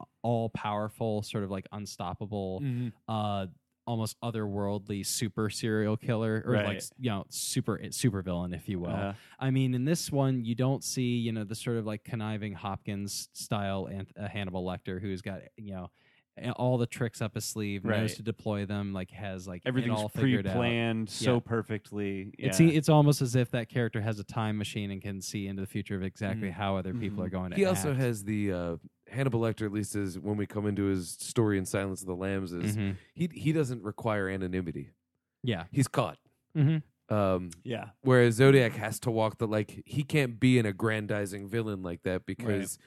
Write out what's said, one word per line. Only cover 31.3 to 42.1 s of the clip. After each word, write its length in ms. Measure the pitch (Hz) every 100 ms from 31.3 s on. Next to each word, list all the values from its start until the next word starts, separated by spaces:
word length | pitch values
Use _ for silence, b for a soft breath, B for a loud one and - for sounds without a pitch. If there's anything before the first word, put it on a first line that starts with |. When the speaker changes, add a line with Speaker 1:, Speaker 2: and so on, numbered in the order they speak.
| - 107 98
Speaker 2:
in 80 | 92
Silence 340 | 101 98 92
of 60 | 92
the 80 |
Lambs, 380 | 90 95 98 90
is 240 | 87 101 104
Speaker 1:
Mm-hmm. 160 | 98 95 B
Speaker 2:
he, 160 | - 170
he 160 | - 143
doesn't 320 | 160 127 123
require 460 | 98 - 113 104 95
anonymity. 640 | 95 92 92 82 73 69 _ _ _ _ _
Speaker 1:
Yeah. 220 | 120 92 87
Speaker 2:
He's 160 | 135 127
caught. 300 | - 98 71 _ _ _ 160
Speaker 1:
Mm-hmm. 560 | 143 160 - _ -
Speaker 2:
Um, 380 | 107 98 90 90 85
Speaker 3:
Yeah. 240 | 127 113 104 -
Speaker 2:
whereas 340 | 131 127 120 110
Zodiac 380 | 135 135 117
has 260 | 107 107 110
to 100 | 127
walk 280 | 110 110 -
the, 100 | 110
like, 340 | 107 104 -
he 200 | - 143
can't 340 | 139 156 131 113
be 220 | 127 123
an 40 | 110
aggrandizing 840 | 92 110 107 104 104 101 101 98
villain 340 | 117 110 95
like 220 | 92 87
that 200 | 92